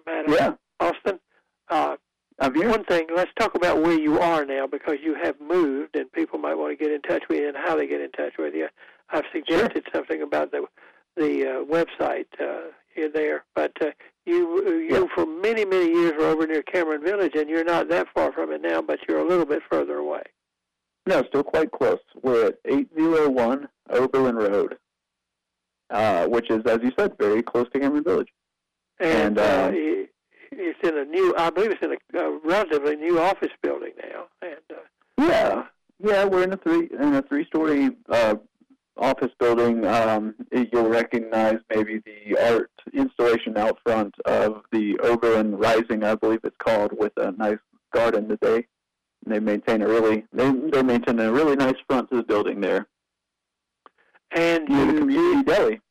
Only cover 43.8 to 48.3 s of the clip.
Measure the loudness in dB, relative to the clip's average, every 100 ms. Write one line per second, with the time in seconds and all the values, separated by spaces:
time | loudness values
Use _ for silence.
43.8 | 0 0 -2 -4 -2 0 0 -2 -4 -2
44.8 | 0 0 2 2 2 2 2 0 2 2
45.8 | 2 -2 0 0 0 0 -4 -6 0 0
46.8 | 0 -2 -4 -2 -4 -2 -2 -2 -6 _
47.8 | _ 0 2 2 -2